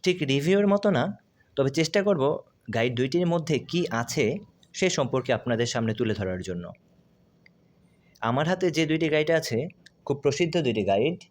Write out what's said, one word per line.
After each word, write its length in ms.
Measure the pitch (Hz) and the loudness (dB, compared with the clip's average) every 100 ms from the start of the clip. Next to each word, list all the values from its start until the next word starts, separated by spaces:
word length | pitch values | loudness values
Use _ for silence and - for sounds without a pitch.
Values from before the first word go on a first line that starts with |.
ঠিক 200 | 185 180 | 0 0
রিভিউর 440 | 147 139 151 196 202 | 0 0 4 4 4
মতো 220 | 202 208 | 2 2
না, 280 | 156 160 208 _ _ _ - | 2 0 -4 _ _ _ -2
তবে 140 | 135 | 0
চেষ্টা 340 | 139 160 208 | 2 0 2
করব 400 | 196 190 135 156 - _ - | 2 2 2 0 -8 _ -6
গাইড 220 | 110 120 120 | -2 0 0
দুইটির 320 | 135 170 175 | 0 0 0
মধ্যে 320 | 170 156 147 | 0 0 -2
কি 260 | - 175 170 | -2 -4 -2
আছে 460 | 113 233 - 110 208 - _ _ | -4 -4 0 0 -2 -10 _ _
সে 160 | - 185 | -2 -2
সম্পর্কে 440 | 170 127 135 120 | 0 -2 -2 0
আপনাদের 320 | 117 - 117 120 | -2 0 -2 0
সামনে 280 | 123 113 | 0 -2
তুলে 200 | 110 117 | -2 -2
ধরার 280 | 98 98 92 | -2 -2 -4
জন্য। 300 | 92 87 87 - _ _ _ _ _ _ _ _ _ _ _ _ _ _ | -6 -8 -10 -16 _ _ _ _ _ _ _ _ _ _ _ _ _ _
আমার 260 | 113 123 156 | -2 0 0
হাতে 240 | 185 185 | 0 0
যে 140 | 151 156 | 0 0
দুইটি 240 | 160 160 | 0 2
গাইড 220 | 151 151 | 0 2
আছে, 360 | 165 160 113 160 - - _ - | 0 0 -4 -4 -12 -20 _ -6
খুব 120 | 139 | 0
প্রসিদ্ধ 400 | 147 127 175 170 | 0 0 0 2
দুইটি 260 | 139 110 | 0 0
গাইড। 400 | 95 98 139 175 - | 2 2 2 -2 -14